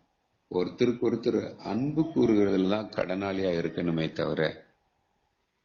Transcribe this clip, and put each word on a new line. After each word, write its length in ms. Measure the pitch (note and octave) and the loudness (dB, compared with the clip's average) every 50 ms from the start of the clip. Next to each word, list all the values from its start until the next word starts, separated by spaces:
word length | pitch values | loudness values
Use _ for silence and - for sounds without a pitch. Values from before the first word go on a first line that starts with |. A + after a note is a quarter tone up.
| _ _ _ _ _ _ _ _ _ - | _ _ _ _ _ _ _ _ _ -4
ஒருத்தருக்கு 520 | - F2+ F2+ - - - B2 B2 A2+ - | -2 -2 -2 -2 0 0 0 0 2 0
ஒருத்தர் 540 | B2+ A2+ A2+ - - B2 A2 G2+ F#2 - - | 0 0 0 0 0 0 0 0 -2 -4 -10
அன்பு 460 | - - F#2+ G2 A#2 C3+ D3 D3+ D#3+ | -10 -8 -4 -4 -2 -2 -2 0 0
கூறுகிறதுல 680 | D#3 D#3+ - B2+ B2 A#2 G#2+ G#2 G2+ G2 G2 F#2+ F#2+ F#2+ | -2 0 2 2 4 6 6 6 4 4 4 2 2 2
தான் 200 | G#2 A2 G#2 - | 2 0 -2 -4
கடனாளியா 640 | - G#2 F2+ F2 F#2 G2 G2 G2 G2 F#2+ F#2+ F#2 | -4 -4 -2 -2 -2 -4 -2 -2 -2 -2 0 0
இருக்கணுமே 640 | E2+ E2 E2 E2 - - F2 E2+ E2 D#2+ D#2+ D2+ | 0 0 -2 -2 -4 -2 -2 0 0 0 -2 -2
தவிர, 540 | - - D#2 D#2 D2+ D#2 D#2 D2 - - - _ _ _ _ _ _ _ _ _ _ _ _ _ _ _ _ _ _ _ | -2 -4 -4 -2 0 0 -2 -2 -2 -8 -18 _ _ _ _ _ _ _ _ _ _ _ _ _ _ _ _ _ _ _